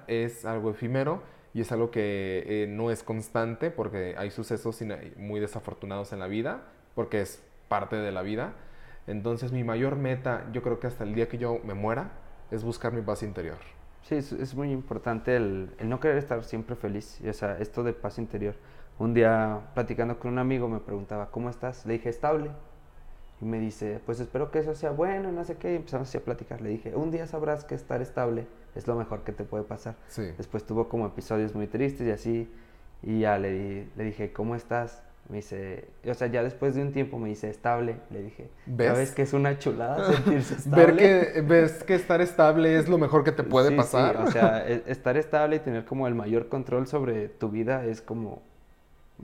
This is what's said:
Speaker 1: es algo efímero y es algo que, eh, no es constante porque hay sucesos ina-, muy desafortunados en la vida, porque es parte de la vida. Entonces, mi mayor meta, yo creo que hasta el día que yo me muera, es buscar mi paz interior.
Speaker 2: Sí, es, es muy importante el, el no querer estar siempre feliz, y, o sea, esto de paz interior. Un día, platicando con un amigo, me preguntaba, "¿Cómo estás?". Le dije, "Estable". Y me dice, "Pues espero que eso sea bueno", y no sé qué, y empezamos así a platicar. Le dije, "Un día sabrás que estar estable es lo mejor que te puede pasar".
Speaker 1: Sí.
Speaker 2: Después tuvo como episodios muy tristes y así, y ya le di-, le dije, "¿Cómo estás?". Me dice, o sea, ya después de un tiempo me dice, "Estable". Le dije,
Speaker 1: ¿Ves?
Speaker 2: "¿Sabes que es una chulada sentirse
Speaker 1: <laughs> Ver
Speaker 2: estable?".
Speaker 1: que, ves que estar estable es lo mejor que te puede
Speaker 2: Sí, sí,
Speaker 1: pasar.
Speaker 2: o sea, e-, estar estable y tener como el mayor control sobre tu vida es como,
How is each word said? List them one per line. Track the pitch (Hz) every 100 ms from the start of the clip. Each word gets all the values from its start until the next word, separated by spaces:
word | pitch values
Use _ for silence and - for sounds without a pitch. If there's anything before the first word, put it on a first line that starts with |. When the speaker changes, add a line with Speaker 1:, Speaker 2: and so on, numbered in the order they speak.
| -
Speaker 1:
es | 113 117 117 110
algo | 113 110
efímero | 104 117 135 135 - - - -
y | 113
es | 110
algo | 117 117
que, | 117 104 101 95 92 - 107
eh, | 104
no | 104 117
es | 110
constante | - 110 107 120 113 113 165
porque | 160 107 101 90 87
hay | 101
sucesos | 107 110 107 117 110
ina-, | 110 90 - -
muy | 101 104
desafortunados | 104 - - - 98 98 101
en | 101
la | 92
vida, | 107 131 247 - - _ -
porque | 110 107
es | 98 - - - -
parte | 104 98 110
de | 104
la | 95
vida. | 95 107 170 - - - - - -
Entonces, | 104 113 117 123
mi | 127
mayor | 117 113 135 139
meta, | 135 131 131 113 113
yo | 117
creo | 123 117
que | 123
hasta | -
el | 104 110
día | 113
que | 123
yo | 120 117
me | 104
muera, | 98 107 120 196 - - - -
es | 110
buscar | 117 113 117
mi | 117
paz | 104 104
interior. | 107 92 80 - - - - -
Speaker 2:
Sí, | - 151
es, | 143
es | - 131 131
muy | 143
importante | 131 127 107 120 113 123 123
el, | 104 95 92 -
el | 113
no | 127
querer | 156 143
estar | 143 120
siempre | 110 113 113 120
feliz, | 104 101 - -
y, | 107
o |
sea, | 107 104 92
esto | 107 -
de | 120
paz | 113 101 -
interior. | 113 104 104 101 - - - -
Un | 113
día, | 117 113 113 110 107 -
platicando | - 113 117 117 120
con | 123
un | 123
amigo, | 127 131 120
me | 110
preguntaba, | 104 101 101 104 101
"¿Cómo | 117 120
estás?". | 117 127 127 113
Le |
dije, | 113 120
"Estable". | 117 151 156 147 143 - - - - - - - -
Y | 110
me | 113
dice, | 110 - 107 107 -
"Pues | 120
espero | 120 131 147
que | 156
eso | 156 151
sea | 156
bueno", | 143 180 196 190
y |
no | 175
sé | 170 160
qué, | 180
y | 170
empezamos | - 131 131
así | -
a |
platicar. | - 123 - 117
Le | 107
dije, | 113 113 131
"Un | 160
día | 165 160
sabrás | 160 156 147 147
que | 135
estar | - 123
estable | 127 - 120 117 120 - - -
es | 117
lo | 117
mejor | 110 110
que | -
te | 104
puede | 104 107
pasar". | 104 107 117 110 -
Speaker 1:
Sí. | - 98 80
Speaker 2:
Después | 101 - -
tuvo | 110 113
como | 120 107
episodios | - - 110 107
muy | 104 104
tristes | 120 139 139 120
y |
así, | 107 117 117 113 - - - - -
y | - 110
ya | 110 98
le | 98
di-, | 95 101 98 104 -
le | 110
dije, | 104 104
"¿Cómo | - 110 117
estás?". | - 120 117 - - - -
Me | 104
dice, | - 98 95 92 - - 117
o |
sea, | 120 123
ya | 120
después | 123 127 139
de | 135
un | 143
tiempo | 139 139 123
me | 107
dice, | 107 107
"Estable". | 107 120 117 117 113 -
Le | 101
dije, | 101 - 123 - -
Speaker 1:
¿Ves? | 123 123
Speaker 2:
"¿Sabes | 123 135
que | -
es | 135
una | 143 143 143
chulada | 135 113 117 143 196
sentirse | 143 196 147 123 135
Speaker 1:
<laughs> | 135
Ver | 156 165
Speaker 2:
estable?". | 170 196 185 170
Speaker 1:
que, | 160
ves | 147 170 156 160
que | - 180
estar | - 170
estable | 180 - 156 160 160 160
es | 156
lo | 175
mejor | 143 151 143
que |
te | 151
puede | 127 131 139
Speaker 2:
Sí, |
sí, | 143
Speaker 1:
pasar. | 120 127 143 110
Speaker 2:
o | 254
sea, | 117 113 110 107
e-, | 120 -
estar | 135 127 135
estable | 151 151 151 156
y |
tener | 147 117 110
como | 135 127
el | 117
mayor | 104 117 113
control | 135 127 123 131
sobre | 147 127 110 104
tu | - 113
vida | 107 113 131 117
es | 110
como, | - 113 107 - - - - - _ - - -